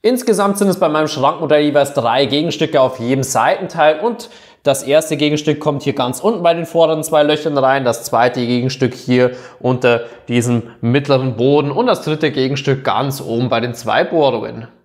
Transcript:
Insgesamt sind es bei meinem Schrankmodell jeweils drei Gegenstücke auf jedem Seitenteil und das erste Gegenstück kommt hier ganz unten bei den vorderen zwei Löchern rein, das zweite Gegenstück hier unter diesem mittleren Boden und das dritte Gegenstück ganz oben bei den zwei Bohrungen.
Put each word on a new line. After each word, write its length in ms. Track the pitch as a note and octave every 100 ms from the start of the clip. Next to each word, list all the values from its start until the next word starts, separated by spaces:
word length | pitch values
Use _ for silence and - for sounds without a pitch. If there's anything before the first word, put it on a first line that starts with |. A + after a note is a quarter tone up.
Insgesamt 580 | G#3+ B3 B3 G3 G3+ G3
sind 100 | G3
es 100 | F3
bei 100 | E3+
meinem 200 | D#3 D#3
Schrankmodell 540 | C3 C3+ E3 D#3 D3+
jeweils 300 | D3 C#3+ C#3
drei 340 | - A#2 B2 C#3
Gegenstücke 540 | C#3+ E3 - D#3 -
auf 200 | C3 -
jedem 240 | A#2 C3+
Seitenteil 720 | B2+ A#2 B2 F#3+ F#3 E3 D3+ D#3
und 320 | A3 G3 - - - _
das 200 | - C3+
erste 320 | B2 D3 D#3+ D3+
Gegenstück 420 | D3 D3+ D3+ D3
kommt 240 | D#3 C#3+
hier 100 | C#3+
ganz 280 | C#3 B2+ B2+
unten 240 | G3 A3+
bei 100 | F3
den 120 | E3+ E3
vorderen 360 | E3 D#3+ D#3
zwei 220 | D3+ D#3
Löchern 340 | D3 D3+ D#3 C#3+
rein, 260 | C3 C3+
das 200 | B2 A2+
zweite 420 | - A#2 B2 B2 A#2+
Gegenstück 480 | B2 B2+ C3 B2+
hier 380 | - - B2 B2 B2 - -
unter 460 | B2 B2+ B2+ A#2 - - -
diesem 340 | A#2+ A#2 A#2+ A2 -
mittleren 560 | A#2 C3+ C#3 C3+ C3 A2
Boden 360 | B2+ C#3+ C#3+
und 140 | C#3+ B3
das 160 | F#3+
dritte 280 | - D3+ -
Gegenstück 540 | - C3 C3+ - C3+
ganz 360 | - G2+ C#3 C3+
oben 280 | - A#2 B2
bei 100 | A#2
den 160 | A#2+
zwei 300 | A#2 A2 A2
Bohrungen. 640 | - E3 C#3 A#2 A2+ A#2 A#2 _